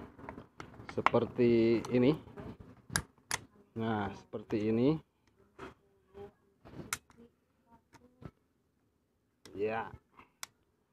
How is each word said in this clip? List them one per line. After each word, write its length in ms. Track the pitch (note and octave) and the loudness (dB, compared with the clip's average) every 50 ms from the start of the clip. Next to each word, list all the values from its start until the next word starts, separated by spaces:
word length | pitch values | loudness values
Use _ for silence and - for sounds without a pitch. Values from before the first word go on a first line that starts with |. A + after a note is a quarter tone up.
| - - - - - - - - - - _ - - - - - - - - | -14 -16 -16 -14 -14 -14 -14 -14 -16 -16 _ -18 -16 -16 -16 -16 -14 -6 -4
seperti 880 | A#2 - - - A#2+ A#2 G2+ - - B2 A#2+ A#2 A#2 A2+ A#2 A#2 G#2+ - - | 0 2 4 4 4 2 0 2 4 4 6 6 6 6 4 4 2 2 0
ini. 240 | A#2+ B2 B2 C#3 D#3 - - - - - - - - - - - - - - - - - - - _ _ _ - - - - - _ - - _ - | 2 4 4 4 4 2 -2 -12 -14 -14 -12 -12 -14 -14 -16 -20 -20 -20 -8 -6 -6 -6 -6 -8 _ _ _ -6 -6 -6 -6 -10 _ -20 -20 _ -4
Nah, 320 | A2+ A2+ A2+ A2 G#2 G2+ G2 G2+ | -2 0 0 2 0 0 -2 -4
seperti 560 | - - - - A2 G#2 - A#2+ G#2+ G#2+ A2 | -8 -10 -10 -10 -10 -4 -2 -2 0 2 2
ini. 180 | A2 A#2 B2 C#3+ D#3+ D#3 - _ _ _ _ _ _ _ _ _ _ - - - - - _ _ _ _ _ _ - G4 G4+ - - _ _ _ _ _ - - - - - - - - - - - A#3 A#3 A#3+ _ _ _ _ _ _ _ A#3 A#3 - _ _ - - - - _ _ - - - _ _ _ _ _ _ _ _ _ _ _ _ _ _ _ _ _ _ _ _ _ - - - F#2+ | 4 6 6 4 4 2 -2 _ _ _ _ _ _ _ _ _ _ -16 -16 -16 -16 -18 _ _ _ _ _ _ -18 -16 -16 -16 -16 _ _ _ _ _ -20 -14 -12 -12 -8 -6 -8 -8 -8 -12 -20 -20 -20 -20 _ _ _ _ _ _ _ _ -20 -20 _ _ -20 -20 -20 -20 _ _ -16 -16 -16 _ _ _ _ _ _ _ _ _ _ _ _ _ _ _ _ _ _ _ _ _ -20 -12 -4 -2
Ya. 320 | G#2 G#2+ A2 A2+ G#2 F#2+ - - _ _ _ - - - _ _ - - _ _ _ _ _ _ _ _ | 0 0 0 -2 -2 -4 -8 -14 _ _ _ -20 -20 -20 _ _ -14 -14 _ _ _ _ _ _ _ _